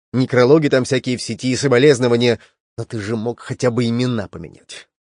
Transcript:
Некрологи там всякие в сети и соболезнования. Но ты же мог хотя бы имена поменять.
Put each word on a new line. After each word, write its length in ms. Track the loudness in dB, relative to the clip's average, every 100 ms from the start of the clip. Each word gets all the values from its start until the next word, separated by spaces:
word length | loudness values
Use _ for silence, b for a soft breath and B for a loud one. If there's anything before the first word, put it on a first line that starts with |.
| _
Некрологи 560 | -4 0 2 4 4 4
там 160 | 0 0
всякие 320 | -2 -2 -6
в 40 |
сети 300 | -6 -6 -4
и 60 | -2
соболезнования. 800 | 2 4 4 4 2 2 2 0 b b _ -14
Но 80 | -12
ты 160 | -10
же 160 | -6 -6
мог 240 | -6 -10
хотя 280 | -12 -4 -2
бы 160 | 0 0
имена 440 | 0 -2 -4 -8
поменять. 580 | -12 -16 -18 _ -20 -20 _